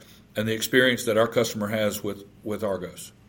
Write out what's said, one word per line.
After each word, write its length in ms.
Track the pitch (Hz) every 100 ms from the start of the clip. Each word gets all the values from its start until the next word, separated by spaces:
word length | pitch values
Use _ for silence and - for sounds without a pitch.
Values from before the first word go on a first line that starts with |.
| - - - -
and 120 | 113
the 60 |
experience 520 | 110 - 131 127 120 117
that 120 | 110
our 100 | 113
customer 400 | - 113 110 104
has 360 | 110 104 95
with, 200 | 101 101 - -
with 200 | 110 104
Argos. 480 | 104 92 90 87 - -